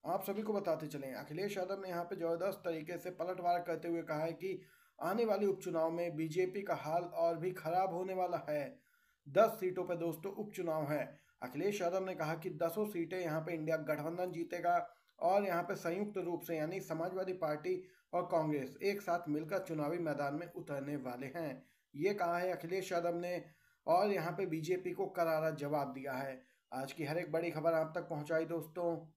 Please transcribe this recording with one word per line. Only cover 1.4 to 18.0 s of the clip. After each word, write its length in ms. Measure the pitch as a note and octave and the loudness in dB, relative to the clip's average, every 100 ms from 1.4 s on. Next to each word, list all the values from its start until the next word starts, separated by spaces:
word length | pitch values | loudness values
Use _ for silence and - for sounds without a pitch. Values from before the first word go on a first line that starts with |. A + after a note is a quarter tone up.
| G3+ G3 | -2 -2
यादव 260 | F3+ G3 | -2 -2
ने 60 | F#3+ | -4
यहाँ 160 | E3+ | -4
पे 120 | E3+ F#3 | -4 -2
जबरदस्त 460 | E3 E3 F#3+ G3 | 0 2 0 0
तरीके 320 | F3+ D#3+ D#3 E3+ | -2 -4 -4 -6
से 120 | F3+ | -6
पलटवार 500 | F3+ F3+ F3+ F3 F3 | -4 -4 0 2 2
करते 260 | F3 D#3+ E3+ | 2 -2 0
हुए 140 | E3+ | -2
कहा 220 | D#3+ D3+ | 0 0
है 80 | E3 | 0
कि 280 | D#3+ F#3+ F#3 - - _ - | -2 -4 -6 -8 -20 _ -4
आने 260 | E3 G#3+ | 0 2
वाले 220 | A#3 G3 G3+ | 4 4 4
उपचुनाव 440 | - F3+ E3+ D#3+ | 2 0 2 2
में 260 | E3+ F3 D3+ | 2 -2 0
बीजेपी 460 | D#3+ E3 F3+ G3+ | -2 2 0 0
का 120 | G3+ D#3 | -2 -2
हाल 280 | D3+ E3 | 2 0
और 340 | F3 E3 E3+ E3 | 0 2 2 2
भी 120 | F3+ | -2
खराब 420 | F3+ D#3 F3+ F#3+ | -2 0 2 2
होने 200 | E3+ F#3+ | 0 -2
वाला 300 | F#3 F3+ E3+ - | 0 0 0 0
है। 300 | D3+ C3 - _ _ _ _ - | -2 -2 -8 _ _ _ _ 2
दस 300 | D3 G#3+ G#3+ | 6 6 6
सीटों 240 | F#3 F3+ | -2 -2
पर 120 | F3+ E3+ | -2 0
दोस्तों 360 | E3+ D#3 F#3+ | 0 -2 -6
उपचुनाव 520 | G#3 G#3 F#3+ E3+ D#3 D3 | -6 -8 -4 -2 -2 0
है। 180 | D3+ B2 - _ _ | 0 -2 -8 _ _
अखिलेश 380 | B2+ C3+ F#3+ G3+ | -8 0 0 2
यादव 240 | E3+ F#3 F#3+ | 0 0 -2
ने 80 | |
कहा 200 | F3+ D#3 | -2 -2
कि 160 | D#3+ F3 | -2 -4
दसों 320 | D3+ E3 G#3+ G#3 | 0 0 0 -2
सीटें 320 | F3+ E3 F#3 | 0 -2 -2
यहाँ 220 | E3+ D#3 | 0 -2
पे 140 | D#3+ | -2
इंडिया 220 | E3 D#3 D#3 | -2 0 0
गठबंधन 520 | D#3 D3+ D3+ F3 F3+ | 0 0 0 -2 -2
जीतेगा 440 | E3 E3 F3 E3+ F3 E3+ - _ - | -2 -4 0 2 2 0 -12 _ 0
और 240 | E3+ G3+ | 4 4
यहाँ 180 | G3+ E3+ | 4 0
पे 120 | E3+ F#3+ | 0 -2
संयुक्त 400 | E3+ F3+ G#3 G3 | 0 0 -2 -2
रूप 240 | F3 E3+ | -2 -2
से 140 | - E3 | -2 -2
यानी 240 | D#3 F#3+ | -2 -4
समाजवादी 520 | F#3 D#3+ F3 F#3 F#3 | -4 -4 -2 -2 -2
पार्टी 400 | F3+ D#3 D3+ F3+ F3+ - - | 0 0 0 0 -2 -4 -20